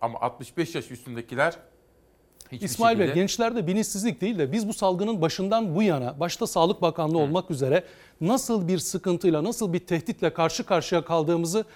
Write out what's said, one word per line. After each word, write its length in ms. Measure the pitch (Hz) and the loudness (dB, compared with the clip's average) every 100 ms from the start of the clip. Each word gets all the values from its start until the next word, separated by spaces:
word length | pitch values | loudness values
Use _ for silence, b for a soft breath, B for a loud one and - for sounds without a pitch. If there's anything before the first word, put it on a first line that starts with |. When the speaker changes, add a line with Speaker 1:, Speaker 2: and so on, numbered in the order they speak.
Speaker 1:
Ama 200 | 117 113 | -6 -4
altmış 360 | - - 123 - | -6 -6 -10 -6
beş 180 | 160 | -6
yaş 160 | 147 117 | -6 -8
üstündekiler 640 | 123 127 117 113 123 156 - - _ _ _ _ _ _ - - | -12 -12 -10 -6 0 0 -2 -12 _ _ _ _ _ _ -20 -18
hiçbir 140 | 127 202 | -10 -6
Speaker 2:
İsmail 320 | - 233 226 | 2 2 4
Bey, 80 | 165 | 2
Speaker 1:
şekilde 140 | 156 | 2
Speaker 2:
gençlerde 460 | 196 - 233 233 165 | 0 0 0 0 0
bilinçsizlik 540 | 202 208 196 226 170 | 0 -2 -2 -4 -2
değil 180 | 214 208 | -2 -2
de 140 | 135 | -2
biz 160 | 208 214 | -2 -2
bu 40 | |
salgının 500 | - 190 180 208 214 | -2 0 0 0 0
başından 520 | 160 - 190 226 214 | 0 0 0 0 0
bu 80 | 156 | 2
yana, 380 | 214 147 123 139 | 2 2 -2 -4
başta 260 | 170 - 226 | -4 -4 -2
Sağlık 360 | 180 170 202 | 4 4 4
Bakanlığı 360 | 165 160 156 165 | 0 0 0 2
Speaker 1:
Hı. 40 | |
Speaker 2:
olmak 280 | 143 175 180 | 2 0 -2
üzere 340 | 143 135 165 180 B B - | -2 2 2 2 B B -4
nasıl 480 | 165 254 - 220 170 | 0 0 2 0 0
bir 100 | 185 | 0
sıkıntıyla, 680 | - 190 190 175 185 156 | -2 -4 -2 0 2 2
nasıl 280 | 180 226 208 | 0 -2 -2
bir 60 | 170 | -2
tehditle 560 | - 170 - - 170 | -2 -4 -2 -2 -2
karşı 320 | - 165 - 240 | 2 0 0 0
karşıya 380 | 175 151 175 | 0 2 0
kaldığımızı 600 | 147 165 156 170 165 208 214 | 0 0 2 2 0 -2 -4